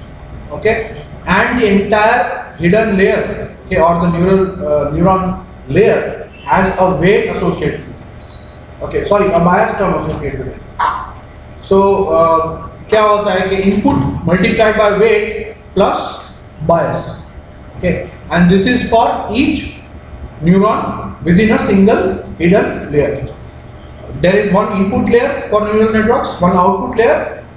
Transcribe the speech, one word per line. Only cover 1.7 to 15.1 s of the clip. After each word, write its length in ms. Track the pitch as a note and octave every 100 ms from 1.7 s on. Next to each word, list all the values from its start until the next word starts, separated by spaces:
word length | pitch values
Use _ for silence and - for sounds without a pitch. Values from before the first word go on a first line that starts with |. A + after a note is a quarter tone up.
| G3 - G#3+ A3 A#3+ - - - -
hidden 380 | E3+ G#3 A3 F#3+
layer, 600 | G3+ - - - - - -
okay, 140 | F#3
or 200 | E3 E3+
the 180 | F3 E3
neural, 480 | F3+ F#3+ F3+ D#3+ D3+
uh, 240 | D3+ D3
neuron 520 | D3+ F#3 F#3 F3+ F#3 - - C3
layer 640 | D3+ A3+ - - - - -
has 320 | - F3+ F#3+ -
a 180 | F#3 -
weight 280 | F3 A3+ - -
associated 440 | E3+ E3 D3 -
with 100 | -
it. 920 | - - - - - - - - -
Okay, 220 | D3 C#3+
sorry, 220 | - G3+ F#3+
a 60 | E3+
bias 380 | F3 G3 A3 G#3+
term 260 | F#3 D3+
associated 420 | D#3 D3 C#3+ B2+ B2
with 100 | -
it. 60 | - - - - - - - - - -
So, 460 | - G3 G3 F#3+ F#3+
uh, 600 | E3 E3 D#3+ D#3+ - - - -
क्या 120 | G#3+
होता 300 | G#3+ G#3 G3+
है 160 | F#3+ F#3+
कि 80 | G3 G3
input 540 | G3+ C#4 C#4 - -
multiplied 520 | E3 F#3 A3+ A3 G#3+ G#3
by 220 | G#3 F#3+
weight 560 | A3+